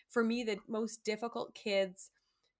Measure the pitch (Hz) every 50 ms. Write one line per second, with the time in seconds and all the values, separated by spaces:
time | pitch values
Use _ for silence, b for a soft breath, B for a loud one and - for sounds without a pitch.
0 | b - - 240 226 226 233 247 240 220 202 202 - - 226 214 233 220 - -
1 | - 214 214 214 233 233 - 233 - - - - - 214 196 196 190 185 185 -
2 | - - _ _ _ _ _ _ _ _ _